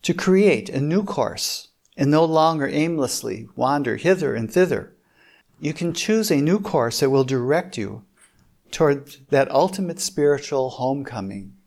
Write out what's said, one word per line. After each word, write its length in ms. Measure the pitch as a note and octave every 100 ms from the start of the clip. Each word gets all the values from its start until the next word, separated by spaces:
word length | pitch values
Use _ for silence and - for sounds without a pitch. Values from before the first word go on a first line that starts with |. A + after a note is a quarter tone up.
to 120 | -
create 560 | F3 - F#3+ G3+ B2 -
a 100 | -
new 240 | C#3+ F3+
course 640 | G3 - A#2 - - - - _ _ -
and 120 | C#3
no 140 | D3+
longer 440 | E3 D#3+ D#3+ D#3+ C#3
aimlessly 800 | D3 D#3+ E3 B2+ - A#2 G2 A2+ -
wander 420 | B2+ D3 C3 A2
hither 360 | E3 F#3 D3
and 180 | A2 A2
thither. 440 | F3+ F#3 A2+ - _ _ _ _ _ _ _
You 140 | D3+
can 200 | D3 E3+
choose 380 | E3 - A3 G#3+
a 60 | D3
new 220 | D3 G3+
course 420 | G3+ D#3+ A#2 -
that 80 | C#3
will 160 | C3+ C3
direct 520 | C3+ B2 D#3 F3+ -
you 280 | G2+ G#2 _ _ _ _ _ _ _
toward 440 | - D#3 C#3+ C#3 - _
that 220 | C#3 C3+
ultimate 480 | C3+ F3+ F#3 F#3 E3
spiritual 680 | - - D3 C#3 - C#3 C3
homecoming. 840 | - B2+ C#3 C3+ A#2+ G2 G2+ G2+ -